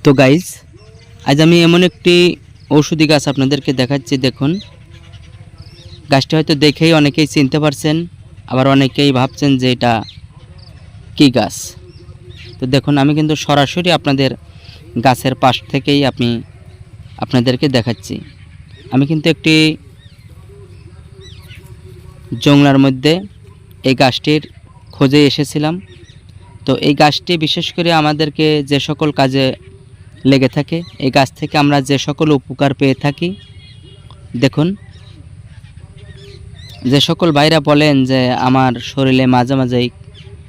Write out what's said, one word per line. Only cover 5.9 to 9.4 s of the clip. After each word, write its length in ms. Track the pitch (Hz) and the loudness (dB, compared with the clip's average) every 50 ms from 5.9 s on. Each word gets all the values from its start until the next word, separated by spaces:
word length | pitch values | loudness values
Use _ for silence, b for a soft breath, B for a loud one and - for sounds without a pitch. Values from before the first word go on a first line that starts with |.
| - - - - | -20 -20 -4 0
গাছটি 220 | - 135 131 - - | 0 0 0 0 -2
হয়তো 200 | 156 156 - 156 139 147 | -2 0 0 0 2 2
দেখেই 280 | 151 131 - 160 160 165 | 0 2 2 2 2 4
অনেকেই 360 | 156 147 143 139 - 156 143 - | 4 2 2 0 -2 -4 -2 0
চিনতে 240 | 156 143 131 127 156 | 0 0 0 0 0
পারছেন, 380 | 147 151 143 - - 156 151 160 170 175 - - - - - - - - | -2 -2 -4 -2 -4 -2 -2 -2 -4 -8 -14 -20 -20 -20 -20 -20 -14 -6
আবার 180 | - 127 131 135 | -2 0 2 2
অনেকেই 420 | 139 135 139 131 - - 143 143 135 | 2 2 2 0 0 0 0 0 2
ভাবছেন 380 | 123 127 131 - - | 0 -2 -2 -4 -4